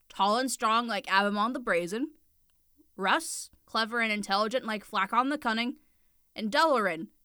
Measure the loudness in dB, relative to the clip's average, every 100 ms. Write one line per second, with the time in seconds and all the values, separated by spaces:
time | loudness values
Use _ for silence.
0 | _ 0 2 2 0 0 2 2 0 -4
1 | 0 2 2 2 0 -2 0 0 0 -4
2 | -6 -8 _ _ _ _ _ _ _ -4
3 | 0 0 0 -10 -12 _ _ -4 -2 0
4 | 0 -2 0 0 0 -2 -4 -8 -6 -4
5 | 0 0 0 0 -2 -2 -2 -6 _ _
6 | _ _ _ -8 -2 2 4 4 2 -2
7 | -8 _